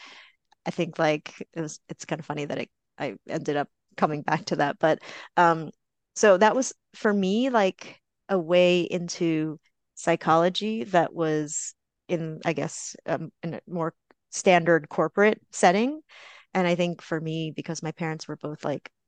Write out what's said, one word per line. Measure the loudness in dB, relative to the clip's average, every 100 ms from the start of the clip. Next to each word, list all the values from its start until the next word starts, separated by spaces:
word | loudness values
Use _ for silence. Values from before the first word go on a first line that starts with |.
| -20 -20 -20 _ _ _ -10
I |
think, | -4 -4 0
like, | 0 0 -4 -18 -16
it | -10
was, | -10 -10 -16
it's | -14
kind | -8 -8
of | -6
funny | -8
that | -6 -8
it, | -8 _ _ -10
I | -10 -10 -8
ended | -8 -4 -4
up | -4 _ _ -2
coming | -2 -2
back | 0 -2 0
to | -2
that. | -2 0
But, | 0 0 -4 -18 -4 4
um, | 4 4 -2 -14 _ _ _
so | 2 6 8
that | 6
was, | 4 -2 -6 _
for | -4 0
me, | 2 0 0 2
like, | 2 0 -2 -14 -20 _ _ -4
a | -2
way | 2 4 6 4
into | 0 -4 -6 -4 0 0 -2 -8 _ _ _
psychology | -8 -2 -2 2 4 2 0 -4 -6
that | 0 0 0
was | -2 -2 -2 -4 -8 -10 -14 _ _ -6
in, | -6 -4 -6
I | -4
guess, | -4 -6 -8 -16 -14 -6
um, | -6 -6 _
in | -10
a | -10 -10
more | -6 -6 -8 _ _ _
standard | -2 4 4 6 2 2
corporate | -4 -2 2 2 2 _
setting. | 2 4 4 0 -4 -14 -20 -20 -20 _
And | -2 0
I |
think | 0 -2 -4
for | -6 -6
me, | -4 -6 -6
because | -8 -10 -8
my | -8
parents | -6 -8 -8 -10
were | -12
both, | -10 -8
like, | -6 -6 -10 _